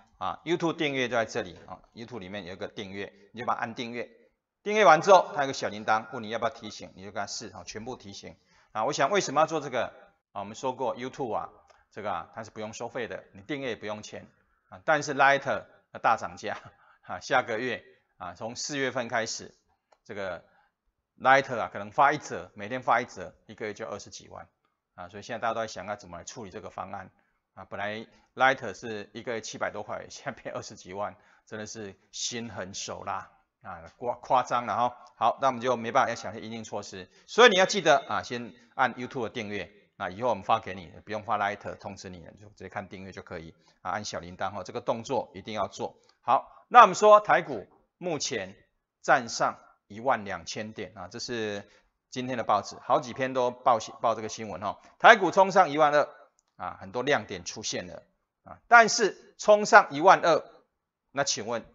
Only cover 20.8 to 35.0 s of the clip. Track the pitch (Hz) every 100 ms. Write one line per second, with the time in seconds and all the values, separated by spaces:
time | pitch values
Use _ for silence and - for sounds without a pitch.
20.8 | _ _ _ - 127 139 131 117 90 104
21.8 | 104 147 143 151 - 104 90 104 101 127
22.8 | 131 120 123 98 87 - - 107 110 101
23.8 | 110 101 107 - 82 95 85 _ _ _
24.8 | _ - 90 101 101 113 113 113 110 95
25.8 | 95 104 87 85 - 131 98 98 92 -
26.8 | 92 98 95 _ _ _ _ 95 95 98
27.8 | 104 107 110 _ _ 117 131 131 113 92
28.8 | 120 104 101 117 117 113 - 110 95 104
29.8 | 107 101 98 - 139 117 - 123 - 104
30.8 | - 98 101 95 _ _ - 110 107 113
31.8 | 98 95 _ - - 120 117 104 95 101
32.8 | - 90 95 95 - _ _ _ 104 87
33.8 | 82 - 120 - - 127 - 123 120 101
34.8 | 120 -